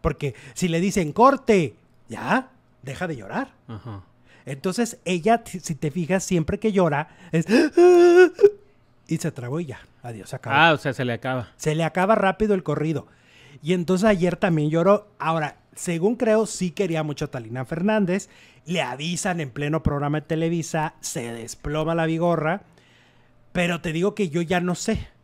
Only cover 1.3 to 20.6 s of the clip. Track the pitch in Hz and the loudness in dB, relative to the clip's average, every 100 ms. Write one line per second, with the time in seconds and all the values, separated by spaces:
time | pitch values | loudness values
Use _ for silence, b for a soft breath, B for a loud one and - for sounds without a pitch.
1.3 | 277 - 208 147 - _ _ _ 214 233 | 4 2 2 2 -6 _ _ _ -10 -2
2.3 | 220 254 _ _ _ - 131 180 139 98 | -2 -2 _ _ _ -14 -8 -8 -8 -8
3.3 | 151 269 _ - 110 117 101 - _ b | -8 -8 _ -16 -16 -14 -16 -16 _ b
4.3 | b - 139 190 180 233 - - 180 165 | b -14 -8 -6 -2 -4 -4 -4 -2 2
5.3 | 226 233 185 - 156 156 180 156 185 - | 0 0 -14 -8 -6 -4 -4 -2 -2 0
6.3 | 175 151 196 220 196 175 143 156 B B | -2 0 -2 0 2 2 0 -6 B B
7.3 | 165 165 226 311 - 349 349 349 349 359 | -2 2 4 4 6 8 8 8 8 6
8.3 | - 403 415 - _ _ _ _ 165 160 | 6 4 4 -20 _ _ _ _ -4 -4
9.3 | - 120 147 165 110 - _ 120 113 95 | -8 -8 -8 -8 -14 -18 _ -16 -14 -12
10.3 | 123 - 139 165 151 151 123 127 117 131 | -12 0 4 6 4 0 -4 -4 -4 -4
11.3 | 127 113 _ - 151 165 180 185 220 196 | -6 -6 _ -4 -2 -2 0 2 2 2
12.3 | 185 214 196 180 147 151 147 - b b | 0 0 0 -2 -4 -2 -4 -6 b b
13.3 | b b b 147 185 165 185 220 202 180 | b b b -4 -2 0 2 2 2 2
14.3 | 170 202 160 151 160 175 208 - _ 147 | 0 0 2 2 2 4 2 0 _ -4
15.3 | 165 147 - _ - - 165 185 240 226 | -2 -4 -8 _ -12 -6 -2 -2 0 2
16.3 | 214 208 - 180 151 190 160 151 143 147 | 2 0 -2 -6 -2 -2 -2 -4 -6 -8
17.3 | 131 113 123 131 165 190 214 190 190 - | -8 -10 -8 -8 -2 0 2 2 -2 -4
18.3 | b b b - 175 135 131 156 175 202 | b b b -6 -4 -4 -4 -6 -4 -4
19.3 | 175 143 117 147 156 - 143 143 151 151 | -4 -6 -6 -4 -2 0 -2 -2 -2 -4
20.3 | 160 165 170 | -2 -2 -2